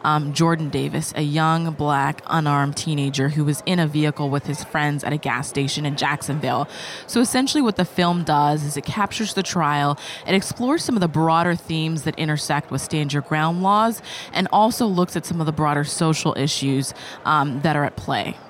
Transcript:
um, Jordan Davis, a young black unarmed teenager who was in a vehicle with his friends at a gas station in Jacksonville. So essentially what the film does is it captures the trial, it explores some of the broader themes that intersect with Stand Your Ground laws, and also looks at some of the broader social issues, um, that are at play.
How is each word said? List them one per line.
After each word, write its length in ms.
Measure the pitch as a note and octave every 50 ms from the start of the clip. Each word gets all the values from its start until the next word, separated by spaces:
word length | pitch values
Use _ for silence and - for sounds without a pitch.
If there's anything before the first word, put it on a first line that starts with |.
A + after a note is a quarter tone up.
| -
um, 300 | D#3 D3+ D3+ D3 C#3+ C#3+
Jordan 340 | C#3 E3 E3 E3 D#3+ D#3+ C#3
Davis, 460 | C#3+ C3+ C#3 D3 C#3 D3+ D#3+ - -
a 60 | -
young 500 | D#3 D3 D3 D#3+ D#3+ D#3+ D#3+ E3 E3 E3
black 500 | D#3 D3 D3 D3 D3 C#3 C#3 C#3+ D3 - -
unarmed 500 | - - E3 D#3 D3 C#3+ C#3+ C#3 C#3 C#3+
teenager 540 | - - E3 D3+ C#3+ C#3 C#3 C#3 C#3 C3+ C#3+
who 160 | D3 D#3 D3
was 160 | D3 D3 - -
in 140 | - F#3 F3+
a 80 | D#3+
vehicle 420 | D3 D3 D3+ D3+ D3+ C#3+ - D3 C#3
with 180 | C3+ C#3+ -
his 160 | - C#3 - -
friends 380 | - - D#3 D3 D3 D3 C#3+
at 120 | - - D3
a 40 | D3+
gas 300 | - C#3 A#2 B2 D3 -
station 380 | - C#3+ C#3 C3+ - D3 D3+
in 100 | C#3+ C#3+
Jacksonville. 720 | - - C#3+ D3 C#3+ - - C#3 D#3 C#3 C3 A#2+ A#2+ D3 - - - - - - - -
So 140 | - - A#3+
essentially 420 | B3 - - B3+ C4 C4+ - D#4
what 140 | C4+ A3 G#3
the 100 | - F3+
film 360 | - - - F3 F3 F3 F3
does 420 | E3 D#3+ D3+ D3 D3 D3 D3+ D3+ D3
is 120 | D3 D3+
it 80 | D3 -
captures 460 | - - G#3+ G3+ G3+ - - A3 G3+
the 120 | - G3 F#3
trial, 520 | - - F3+ D#3+ D3 D3 D3 C#3+ C#3+ C#3+ - - - - - -
it 80 | - F3+
explores 480 | G3 - - - - A#3+ B3+ D4 E4+
some 140 | - - B3+
of 40 | G#3+
the 80 | F3+ E3+
broader 460 | C#3+ D#3 D#3+ D#3+ D#3+ E3 E3+ F3+ E3+
themes 480 | E3+ - - E3 D#3+ D#3 D#3+ D#3+ D#3
that 160 | - E3 D3+ -
intersect 540 | E3 D3+ D3+ D3 - - D3+ C#3+ - -
with 80 | - C3+
Stand 320 | - - - D#3 D3+ C#3+
Your 100 | C#3 D3
Ground 400 | C#3 - D#3 D#3 D#3 E3 E3+ F3+
laws, 400 | F#3 F#3+ G3+ G#3 A3 A3+ A3 - - - - - - -
and 160 | - - F#3+ -
also 360 | - G3+ G#3+ A3+ A#3 - B3
looks 280 | G#3+ F#3 F3 F3+ F3+ -
at 100 | F3 -
some 140 | - E3+ E3
of 80 | D#3+
the 60 | D3+
broader 320 | D#3 D3+ D#3 D3 C#3+ C#3+ D3
social 520 | C#3+ - - E3+ D#3+ D#3+ - - D#3+ -
issues, 560 | - C3+ D3 - - C3+ C#3 C3+ C3+ C3+ - - - - - - - -
um, 360 | - D#3 D3+ C#3 D3 A#2+ C#3
that 160 | C#3+ E3 D3
are 80 | D3 D3
at 100 | - -
play. 420 | - - - C#3 A2 - - - - -